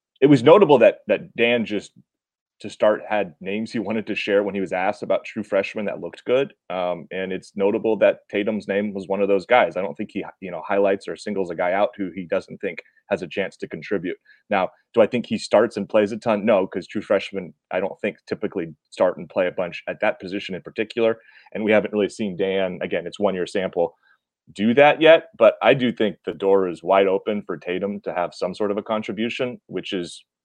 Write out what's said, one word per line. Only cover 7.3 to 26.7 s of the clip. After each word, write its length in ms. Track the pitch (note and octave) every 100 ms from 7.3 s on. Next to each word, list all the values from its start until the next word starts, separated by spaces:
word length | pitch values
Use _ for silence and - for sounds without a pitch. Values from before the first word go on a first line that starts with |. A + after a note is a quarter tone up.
it's 240 | F#2+ - -
notable 400 | G2 A2 A2 G#2
that 240 | G2+ - _
Tatum's 400 | G2+ G#2 G#2+ G2
name 260 | G2 G#2
was 140 | G2 F#2
one 120 | G2
of 60 | G2
those 200 | G2 F2
guys. 300 | A#2+ F2 E2+
I 60 |
don't 140 | F#2 D2
think 140 | G#2+
he, 120 | G2+ E2 -
you 120 | F#2
know, 100 | E2+
highlights 440 | F2 G2+ G2 G2 -
or 80 | E2
singles 340 | - G2 F2
a 60 | E2+
guy 160 | F2+
out 180 | G2 G#2 -
who 160 | F#2+
he 100 | F2
doesn't 360 | E2+ F#2+ - F2+
think 200 | F#2+ E2+ - _ -
has 100 | G2
a 60 | F2
chance 300 | - F#2 -
to 100 | -
contribute. 500 | E2+ D2+ G2 F2 - _ _ -
Now, 220 | G2 F2+ _ _
do 60 | A#2
I 80 | G#2
think 180 | A#2+ -
he 120 | G#2+
starts 380 | - G#2+ A2+ A2
and 120 | G2
plays 240 | A2 G2+
a 40 | A2
ton? 280 | A#2+ G#2
No, 200 | G#2+ G2+ F#2+
'cause 180 | G2 E2+
true 160 | G#2+
freshmen, 500 | - G2+ - G2 E2+ - -
I 80 | F#2
don't 200 | F#2+ -
think, 180 | G#2+ - -
typically 480 | G2+ G2+ F#2+ E2 D2+ _
start 260 | - F#2+ -
and 120 | F2
play 200 | - F2+
a 40 |
bunch 300 | F2 F2 - -
at 100 | F2
that 220 | G#2+ G2+
position 340 | F#2+ G2 -
in 80 | F2+
particular. 580 | D#2 - A2 - A2+ A2+ _ _ _
And 100 | -
we 80 | G#2+
haven't 200 | G#2+ G2+
really 180 | G#2+ F#2+
seen 260 | - G#2+ F2
Dan, 420 | G2 F#2+ F#2 F2+
again, 280 | F2+ F2+ E2+
it's 100 | -
one 160 | G#2
year 120 | F#2 E2+
sample, 500 | G2+ F#2 F2 E2+ - _ _ _ _ -
do 200 | - G#2+
that 260 | A#2+ C#3+ D3
yet. 300 | D#3 D#3+ - -
But 200 | A2 -
I 120 | A2
do 160 | C#3 B2
think 280 | - G#2+ F2
the 80 | -
door 360 | E2 G2 G2
is 160 | F#2